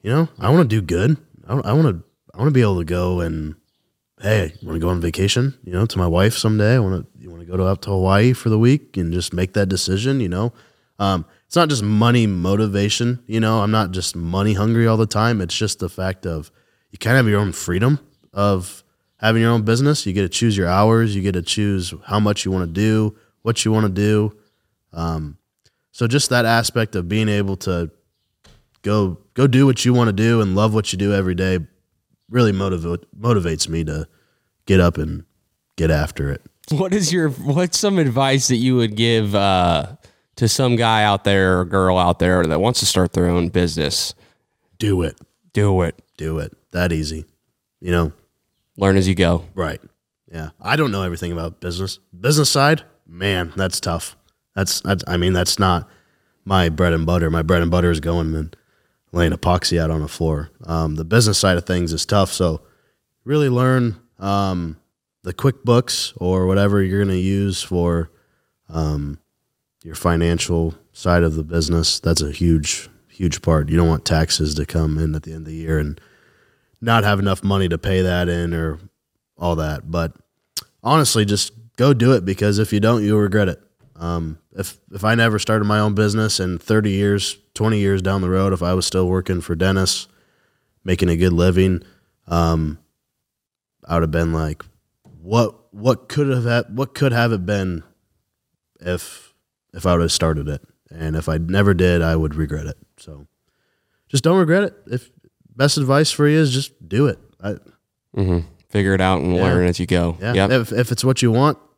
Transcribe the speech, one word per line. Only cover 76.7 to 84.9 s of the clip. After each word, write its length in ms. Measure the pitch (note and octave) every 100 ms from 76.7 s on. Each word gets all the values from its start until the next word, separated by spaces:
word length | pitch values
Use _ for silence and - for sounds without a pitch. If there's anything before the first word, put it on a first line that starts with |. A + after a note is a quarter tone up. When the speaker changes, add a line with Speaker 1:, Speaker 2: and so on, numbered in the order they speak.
| _
Speaker 1:
not 240 | A#2 A#2
have 160 | G#2 G2
enough 240 | G2 F#2
money 240 | G2 G2 F#2
to 80 | E2
pay 240 | - F#2+
that 280 | F#2 F2 F2
in 240 | F2 E2+
or 260 | E2+ D#2+ D2+ F#2+ _ _ _ _ _
all 180 | F2 E2
that. 320 | D#2 D2 -
But 240 | F2 D#2+ - _ _ _ - - _
honestly, 420 | A#2 D#3 C#3 A#2 G#2
just 260 | G2+ - - - -
go 160 | C#3
do 200 | B2+ A#2
it, 120 | B2+ F2+
because 340 | F#2+ G#2 G#2
if 120 | G#2+
you 80 | G#2
don't, 240 | A2 A#2
you'll 160 | G#2 G#2+
regret 300 | G#2 G#2 F#2+
it. 120 | - _ _ _ -
Um, 440 | E2+ E2+ D#2+ D#2 _
if, 260 | E2+ G2 - _